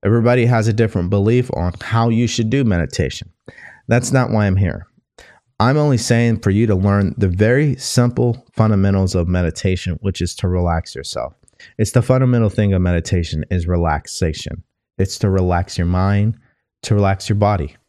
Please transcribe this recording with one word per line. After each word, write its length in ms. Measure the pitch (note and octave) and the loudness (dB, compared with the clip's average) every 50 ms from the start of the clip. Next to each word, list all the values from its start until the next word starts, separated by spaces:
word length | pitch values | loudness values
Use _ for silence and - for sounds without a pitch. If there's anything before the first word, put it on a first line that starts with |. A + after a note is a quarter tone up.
| - | 2
Everybody 400 | G2 G#2+ A#2 A2+ A#2+ A#2+ B2+ A#2 | 2 2 4 4 4 4 4 4
has 220 | A#2 B2 A2+ G#2+ | 2 2 2 2
a 60 | A2+ A2 | 0 2
different 360 | G#2+ A#2 G#2+ - G2+ F2 F2+ | 2 0 0 0 -2 -2 0
belief 420 | F#2+ G2+ G2 G#2+ A#2 B2 B2 B2+ - | 0 0 2 2 2 2 0 -2 -4
on 180 | - E2+ F2+ E2+ - | -4 -4 -4 -4 -6
how 280 | - - - A2+ A#2 A#2 | -8 -4 -2 0 0 2
you 180 | A#2 A2+ A#2+ | 2 2 0
should 240 | A2+ - - A#2 A2 | 0 0 -2 -2 0
do 140 | A2+ C#3 C#3 | 0 0 0
meditation. 680 | A2+ F#2+ E2+ E2 C2+ - - E2 C2 - - - - _ _ _ - - - - - - - _ | 2 0 0 -2 -4 -2 -4 -4 -4 -4 -8 -16 -18 _ _ _ -20 -20 -20 -20 -20 -20 -20 _
That's 240 | - A2+ A#2+ B2 - | 0 0 0 0 0
not 200 | - C3+ B2+ A#2 | 0 0 0 2
why 160 | - A2 G#2 | 0 0 0
I'm 100 | G2+ F#2+ | 2 2
here. 320 | F#2+ G2 F2 - - F2 _ _ _ _ _ _ - - - - _ _ _ _ _ | 2 0 0 -2 -6 -12 _ _ _ _ _ _ -20 -20 -20 -20 _ _ _ _ _
I'm 160 | G#2+ A#2+ C#3 | 0 2 2
only 220 | D3+ D3+ D3 C3+ A2+ | 2 2 2 2 0
saying 420 | G#2 - B2 A#2 A#2+ A#2 A2+ G#2+ | 2 2 2 2 4 2 0 0
for 100 | - G#2 | 0 0
you 160 | F#2+ G2+ A#2 | 2 2 2
to 80 | A2 G#2 | 2 2
learn 400 | F#2 F#2 G2+ G2 G2+ G2+ F#2 - | 2 2 2 4 4 2 0 0
the 120 | - G2+ F#2+ | 0 0 0
very 480 | E2+ F2+ G#2 A2 A#2+ C3+ D3 D3 B2+ | 2 2 2 4 4 2 2 0 -2
simple 680 | - - - - - A#2+ A#2+ A#2 - A#2+ B2 A2+ - _ _ _ | -4 -6 -4 0 2 2 2 2 0 0 0 -2 -4 _ _ _
fundamentals 600 | - A2 G#2+ G#2+ G2 F#2+ G2 G2 G2 F#2+ F2+ - | 0 2 2 4 2 2 2 2 2 0 0 0
of 140 | F#2 F2 E2+ | -2 -2 0
meditation, 720 | F2+ F2+ F2+ E2 D#2 - - G2 F#2 F#2 - F2+ F2 - - | 0 0 0 -2 -4 -2 -2 -2 -2 -2 -4 -6 -6 -4 -4
which 180 | G2+ F2+ - | -6 -4 -4
is 140 | E2+ E2+ - | -6 -6 -6
to 120 | - - F#2 | -4 -4 -2
relax 480 | F2+ F#2 F2+ F2 E2 E2 E2 - - | 0 0 0 0 -2 -2 -4 -6 -12
yourself. 360 | - C#2 - - C#2 A#1 C#2 - _ _ _ _ _ - - _ - | -14 -12 -10 -8 -8 -8 -10 -12 _ _ _ _ _ -20 -20 _ -4
It's 140 | - - - | -4 0 2
the 100 | B2 A2+ | 0 2
fundamental 480 | - C3 C3 C3 B2+ B2 A#2+ A2+ G#2 | 2 2 2 2 2 2 2 2 0
thing 240 | - - G#2+ G2+ G2 | 0 0 0 2 2
of 80 | F#2 F2+ | 2 2
meditation 600 | F2+ F2 E2+ E2 - - F2+ E2+ E2 - D#2 D2 - | 2 0 0 -2 -2 -2 -2 -2 -2 -4 -8 -6 -2
is 180 | - F2+ E2 E2 | -2 -2 -2 0
relaxation. 960 | F2+ E2+ E2+ E2 D2+ C#2+ - - - - - E2 D2+ - - - - F2 - _ _ _ _ _ _ - | -2 0 0 0 -2 -2 -6 -10 -8 -4 -4 -4 -4 -6 -10 -12 -12 -14 -16 _ _ _ _ _ _ -4
It's 180 | F#2+ G2 - - | -4 -4 -2 -2
to 100 | - G2+ | -2 0
relax 480 | F#2+ F#2+ F#2 F2+ F2 E2+ F2 - - - | 2 2 0 0 0 0 -2 -4 -4 -4
your 80 | F2+ | -2
mind, 500 | F2 F2+ F2+ F#2 G2 G2+ G2+ G2+ A2 A2+ - _ _ _ _ _ _ _ _ - | 0 0 2 2 2 2 2 0 0 -2 -4 _ _ _ _ _ _ _ _ -4
to 140 | - A2 | -2 0
relax 320 | G#2 G2+ G2 G2 F#2+ - - | 2 2 2 0 -2 -2 -4
your 80 | G#2+ | -2
body. 400 | G2+ G2+ G2+ G#2 F#2 D2+ C#2+ - _ _ | 0 2 2 0 0 -4 -6 -10 _ _